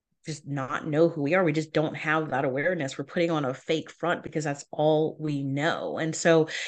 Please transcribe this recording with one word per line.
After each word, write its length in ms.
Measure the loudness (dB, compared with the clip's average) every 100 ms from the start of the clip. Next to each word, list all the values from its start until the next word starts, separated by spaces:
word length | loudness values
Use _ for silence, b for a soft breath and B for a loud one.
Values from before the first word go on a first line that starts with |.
| _ _ -12
just 200 | -12 -6
not 400 | -6 -4 -6 -2
know 220 | 2 2
who 140 | 2
we 120 | 0
are. 100 | 2
We 80 | 2
just 200 | 0 0
don't 240 | 0 0 -2
have 340 | -2 0 0
that 140 | 0 0
awareness. 520 | 0 0 0 -4 -6
We're 60 |
putting 260 | -6 0 0
on 140 | 0
a 100 | -2
fake 360 | -4 -2 -4 -4
front 320 | -6 -4 -2
because 220 | -4 -4
that's 220 | -4 -6 -8
all 440 | 0 4 4 2 -2
we 220 | -4 -4
know. 560 | -2 0 0 -2 -4 -4
And 180 | -4 0
so 320 | 6 6 6 B